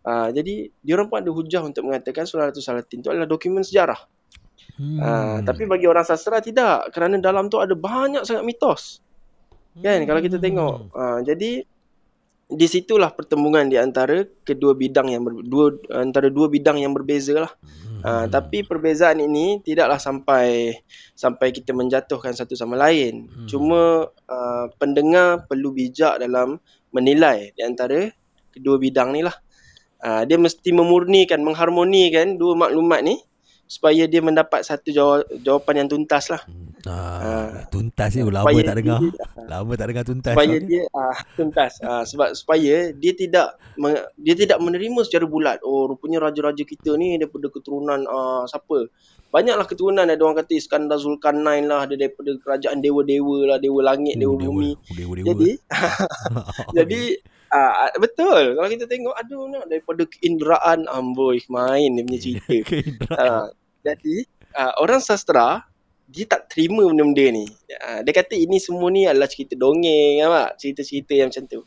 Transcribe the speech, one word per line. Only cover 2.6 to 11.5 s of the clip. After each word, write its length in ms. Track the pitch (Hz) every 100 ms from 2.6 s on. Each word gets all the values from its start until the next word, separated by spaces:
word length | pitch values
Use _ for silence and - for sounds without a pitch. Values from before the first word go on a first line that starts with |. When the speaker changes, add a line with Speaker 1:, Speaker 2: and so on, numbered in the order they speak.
| 135 120 117 120
Speaker 1:
itu 80 | 170
adalah 160 | - 156
dokumen 340 | 160 180 190
sejarah. 400 | 190 190 175 117 - _ _ - _ _ _
Speaker 2:
Hmm. 240 | - 143 156
Speaker 1:
Ah, 400 | 147 117 107 107
tapi 240 | 101 -
bagi 200 | 214 185
orang 180 | 175 170
sastra 380 | 165 160 214 220
tidak, 480 | 220 226 240 151 -
kerana 260 | - 170 196
dalam 300 | 185 196 202
tu 80 | 220
ada 140 | 196
banyak 480 | 180 180 247 277 285
sangat 220 | 202 226
mitos. 600 | 226 240 285 160 - - _ _ _ _ _ _ _ 165
Kan, 280 | 185 196
kalau 160 | 147 156
kita 180 | 175 180
Speaker 2:
Hmm. 60 | 180
Speaker 1:
tengok. 280 | 190 156 117 104
Ah, 300 | 127 127 120
jadi 480 | 123 156 214